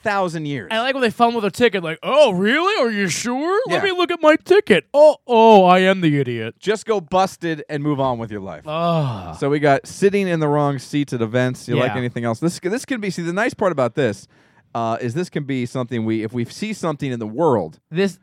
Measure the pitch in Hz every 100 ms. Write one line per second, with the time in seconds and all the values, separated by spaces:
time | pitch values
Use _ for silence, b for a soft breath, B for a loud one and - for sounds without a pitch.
0 | 220 202 185 160 147 139 101 226 254 269
1 | 240 - 233 233 202 - 240 196 165 165
2 | 170 269 277 180 202 285 370 415 240 208
3 | 196 - 233 254 320 403 523 359 392 359
4 | 339 339 311 320 - 392 - 180 - 285
5 | 302 269 - 226 226 208 180 185 185 190
6 | 165 143 127 117 113 - 180 214 - 214
7 | 151 185 190 - 170 151 - 147 147 139
8 | 135 120 113 104 95 78 156 156 170 165
9 | 139 107 85 - 143 151 147 135 - -
10 | 196 202 190 170 151 147 143 135 - 147
11 | 143 123 113 123 127 123 - 120 127 107
12 | 123 120 117 113 170 - 180 233 - 254
13 | 202 175 170 180 240 - 196 151 123 -
14 | 127 98 - b b b _ 120 113 113
15 | 120 135 180 165 135 131 120 131 127 120
16 | 110 113 107 120 117 - 214 208 170 147
17 | 143 120 107 113 160 117 80 - _ 160
18 | 196 -